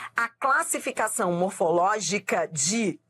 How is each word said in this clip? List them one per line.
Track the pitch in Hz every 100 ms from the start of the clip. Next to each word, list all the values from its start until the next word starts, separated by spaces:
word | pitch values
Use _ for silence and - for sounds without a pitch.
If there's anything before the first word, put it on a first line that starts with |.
| - -
a | 233
classificação | - 262 285 330 294 269 254 220 - 190
morfológica | 175 185 - 175 170 185 214 160 202 202 202 160
de | 160 175 226 208 151